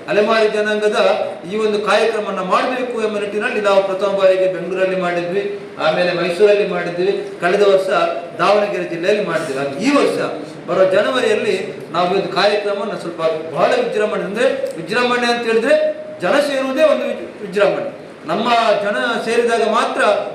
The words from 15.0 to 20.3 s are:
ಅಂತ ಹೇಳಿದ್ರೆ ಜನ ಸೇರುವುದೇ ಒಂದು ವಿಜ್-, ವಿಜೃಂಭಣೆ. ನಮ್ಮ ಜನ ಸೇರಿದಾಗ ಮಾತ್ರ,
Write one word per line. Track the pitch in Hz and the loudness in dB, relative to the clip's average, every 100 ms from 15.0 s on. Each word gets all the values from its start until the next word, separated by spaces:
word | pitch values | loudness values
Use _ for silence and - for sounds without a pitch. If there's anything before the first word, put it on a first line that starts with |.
| 240 240 240 | 0 2 0
ಅಂತ | 233 226 | 0 0
ಹೇಳಿದ್ರೆ | 226 262 302 - - - - | 0 4 2 2 -4 -10 -6
ಜನ | 180 | 0
ಸೇರುವುದೇ | 277 277 269 262 262 | 2 2 0 -2 2
ಒಂದು | 302 - | 4 4
ವಿಜ್-, | 240 - - - 202 | -2 -6 -10 -12 -6
ವಿಜೃಂಭಣೆ. | 180 143 - - - - - 151 | 2 2 2 -4 -10 -14 -12 -6
ನಮ್ಮ | 196 240 233 226 202 | -2 2 2 4 2
ಜನ | 202 208 254 220 | 0 -2 -2 -2
ಸೇರಿದಾಗ | 226 233 226 226 | 0 0 2 2
ಮಾತ್ರ, | 208 220 - - 208 202 - | 2 2 0 2 2 2 -2